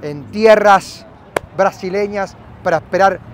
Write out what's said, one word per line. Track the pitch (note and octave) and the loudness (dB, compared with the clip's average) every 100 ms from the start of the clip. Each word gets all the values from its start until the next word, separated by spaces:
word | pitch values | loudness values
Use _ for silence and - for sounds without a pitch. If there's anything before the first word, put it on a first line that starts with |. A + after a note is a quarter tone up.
en | D3+ D3 C3 | -12 -14 -12
tierras | G#3 A3 G#3+ G#3 F#3+ - - - - - - - D3+ | 0 4 6 6 2 0 -20 -20 -20 -8 -8 -8 -4
brasileñas | F#3+ - F#3 F#3+ G3+ G3+ F#3+ - - - | -4 -4 -8 -6 -6 -6 -10 -12 -20 -8
para | F#3 D#3+ | -4 -4
esperar | - F3+ G3 F#3 - | -4 0 0 0 -12